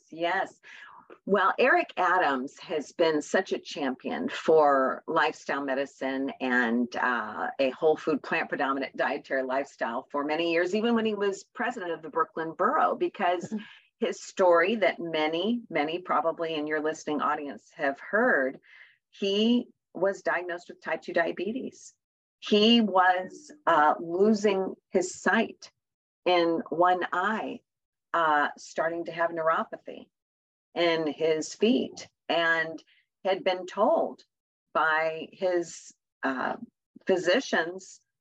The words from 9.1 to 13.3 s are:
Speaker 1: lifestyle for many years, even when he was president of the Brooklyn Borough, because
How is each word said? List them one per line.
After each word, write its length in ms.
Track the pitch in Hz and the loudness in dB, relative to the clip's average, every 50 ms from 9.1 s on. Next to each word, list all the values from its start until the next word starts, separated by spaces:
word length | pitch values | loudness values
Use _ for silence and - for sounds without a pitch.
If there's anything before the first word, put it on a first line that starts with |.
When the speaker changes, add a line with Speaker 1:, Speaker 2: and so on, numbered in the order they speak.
| 135 143 - - 139 135 131 | -2 -4 -6 -4 -4 -4 -2
Speaker 1:
lifestyle 640 | 127 127 135 143 - - - 131 117 117 127 - _ - | -2 -2 -4 -4 -6 -8 -8 -6 -6 -6 -6 -8 _ -6
for 100 | 143 143 | -4 -4
many 300 | 151 151 160 170 170 165 | -2 -2 -2 -2 0 0
years, 220 | 170 180 180 196 | 0 0 0 -2
even 200 | 214 214 240 240 | -2 0 2 0
when 120 | 226 220 | 0 0
he 80 | 220 208 | -2 -2
was 300 | 196 202 202 190 - - _ - | -2 -2 -4 -4 -6 -10 _ -10
president 380 | - 233 240 247 226 180 175 160 | -6 -6 -6 -6 -6 -6 -8 -8
of 100 | 151 160 | -8 -8
the 80 | 156 | -8
Brooklyn 420 | - 165 156 - - 165 160 160 156 | -4 -4 -4 -2 -4 -8 -8 -6 -2
Borough, 420 | - 185 226 294 320 - - - | 0 0 2 2 2 2 0 0
because 500 | - 175 175 - - 196 175 | 0 -2 -4 -2 -2 0 0